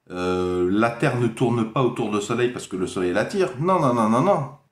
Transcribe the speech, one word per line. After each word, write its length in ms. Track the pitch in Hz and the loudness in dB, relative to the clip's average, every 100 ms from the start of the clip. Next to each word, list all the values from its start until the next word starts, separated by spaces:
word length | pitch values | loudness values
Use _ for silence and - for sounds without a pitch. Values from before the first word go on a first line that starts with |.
| - | -12
Euh, 600 | 90 90 90 90 90 90 | -4 -2 0 0 2 2
la 200 | 101 117 | 2 0
Terre 280 | - 147 123 | 0 0 0
ne 80 | 117 | 0
tourne 460 | - 120 117 107 | 0 0 0 -2
pas 100 | 143 | 0
autour 280 | 123 - 110 | 0 0 -2
du 100 | 104 | -2
Soleil 300 | 101 117 123 | -2 -2 -2
parce 160 | 123 - | -4 -8
que 100 | 92 | -6
le 100 | 92 | -4
Soleil 240 | 98 90 | -2 0
l'attire. 480 | 95 117 196 180 123 | 0 0 0 -2 -2
Non, 220 | 170 185 | 0 2
non, 120 | 139 | 2
non, 140 | 120 107 | 2 2
non, 140 | 117 | 4
non. 300 | 180 180 135 - _ | 4 2 -2 -10 _